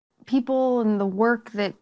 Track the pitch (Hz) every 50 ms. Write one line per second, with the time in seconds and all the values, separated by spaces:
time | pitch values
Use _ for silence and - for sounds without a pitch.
0 | _ _ _ _ - - 247 269 247 254 262 262 262 254 247 240 226 214 208 202
1 | 196 196 185 196 226 233 240 226 226 - - 202 202 185 - -